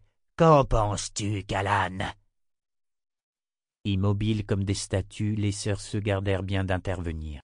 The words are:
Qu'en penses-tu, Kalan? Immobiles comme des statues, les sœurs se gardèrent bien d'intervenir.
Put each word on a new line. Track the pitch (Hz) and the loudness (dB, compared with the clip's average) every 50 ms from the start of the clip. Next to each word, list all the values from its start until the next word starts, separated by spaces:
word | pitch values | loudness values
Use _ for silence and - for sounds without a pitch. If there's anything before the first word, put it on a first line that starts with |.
| - _ _ _ _ _ _ | -16 _ _ _ _ _ _
Qu'en | - 170 160 156 143 135 | 4 6 8 8 8 6
penses-tu, | - - 117 107 104 101 85 - - - - 110 101 104 101 92 | 6 4 2 2 2 0 -4 -6 -8 -8 -6 -4 -2 -2 -4 -4
Kalan? | - 110 98 98 98 101 101 95 90 92 92 98 87 - - _ _ _ _ _ _ _ _ _ _ _ _ _ _ _ _ _ _ _ _ _ _ _ _ _ _ _ _ _ _ _ _ - | -4 -2 -2 0 0 0 0 0 0 -2 -4 -6 -6 -8 -10 _ _ _ _ _ _ _ _ _ _ _ _ _ _ _ _ _ _ _ _ _ _ _ _ _ _ _ _ _ _ _ _ -4
Immobiles | 104 98 95 95 101 104 101 104 107 110 107 101 | -2 0 2 2 2 2 2 2 0 0 0 0
comme | - 110 98 98 | -2 -2 -2 0
des | 92 101 | 0 -2
statues, | 98 - - - 98 92 - - - 107 104 107 | -2 -4 -4 -2 -4 -4 -4 -6 -6 -4 -2 -2
les | 110 101 104 98 | 0 0 -2 -2
sœurs | 101 - 107 101 98 | -2 -2 -4 -4 -4
se | - - - 107 | -4 -6 -6 -4
gardèrent | 101 104 101 98 98 101 98 92 92 | -2 0 -2 -2 0 0 0 -2 -2
bien | 92 98 95 95 | -2 -2 -2 0
d'intervenir. | 92 95 90 - - 92 87 90 85 82 80 78 78 73 67 | 0 -2 -2 -2 -2 -4 -4 -4 -4 -4 -6 -6 -8 -10 -10